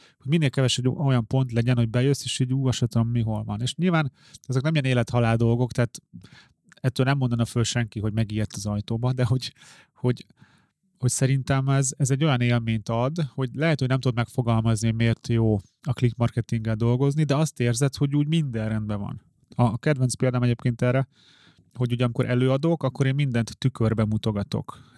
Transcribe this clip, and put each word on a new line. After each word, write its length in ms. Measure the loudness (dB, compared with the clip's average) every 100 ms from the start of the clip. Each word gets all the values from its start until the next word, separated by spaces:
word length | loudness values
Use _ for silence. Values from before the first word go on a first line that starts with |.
| _ _
Hogy 100 | -2
minél 220 | 0 2
kevesebb 360 | 2 0 0 0
olyan 400 | 0 2 2 2
pont 240 | 0 0
legyen, 240 | 0 2 2
hogy 120 | 2
bejössz, 340 | 2 0 0
és 160 | -2 -2
így, 140 | 0
"Ú, 140 | 0 0
azt 100 | 0
se 100 | 0
tudom, 200 | 2 0
mi 140 | 0
hol 220 | -2 -4
van." 180 | -6 -6
És 140 | -6 -2
nyilván 360 | 0 2 0 -6 -18 -16
ezek 200 | -4 -2
nem 120 | 0
ilyen 120 | 2 2
élet-halál 500 | 2 2 2 2 2
dolgok, 360 | 2 2 0
tehát 300 | 0 -2 -4 -20 -20 -20 -20 -20 _ _ -6
ettől 240 | -2 0 0
nem 120 | 2
mondana 280 | 0 0 0
föl 180 | 0
senki, 360 | 0 -2 -4 -4
hogy 140 | -4
megijedt 400 | -2 -2 -2 -4 -6
az 100 | -6
ajtóba, 480 | -4 -4 -4 -2
de 100 | -2 0
hogy, 280 | -2 -4 -14 -20 -20 _
hogy, 320 | _ -4 -4 -8 _ -20 _ _ _ _ _
hogy 120 | -2
szerintem 600 | 0 0 0 0 0 2
ez, 200 | 0 0 -2
ez 120 | -2
egy 120 | 0
olyan 180 | 2 2
élményt 480 | 2 0 0 -4 -2
ad, 280 | -2 -2 -2 -6
hogy 160 | -4 -6
lehet, 260 | -2 0 0
hogy 80 | 0
nem 100 | 0
tudod 160 | 0 0
megfogalmazni, 720 | -2 -2 0 2 2 2 0
hogy 80 | 2
miért 300 | 2 0 0
jó 280 | 2 2 2 -2 _
a 120 | -8
click 240 | -2 -2 0
marketinggel 580 | 0 0 -2 -4 -2 0
dolgozni, 480 | 0 2 2 2
de 120 | 0 2
azt 240 | 0 0
érzed, 360 | 0 2 0 0
hogy 200 | 0 0
úgy 120 | 0
minden 420 | 0 0 -2 -2
rendben 300 | -2 -2 -4
van. 220 | -6 -10 -14 _ _ 0
A, 60 |
a 140 | 0 2
kedvenc 360 | 0 2 0 0
példám 280 | 0 2
egyébként 380 | 0 0 -2 0
erre, 260 | 0 2 -2 _ _ _ -20 _ _
hogy 180 | -6 -2
ugye 120 | 0
amikor 260 | 0 0 0
előadok, 540 | 2 2 2 2 0
akkor 220 | -2 0 0
én 100 | 2
mindent 420 | 0 0 -2 -2
tükörbe 480 | -2 0 2 2 0
mutogatok. 840 | 0 -2 -2 -2 -4 -6 -14 -20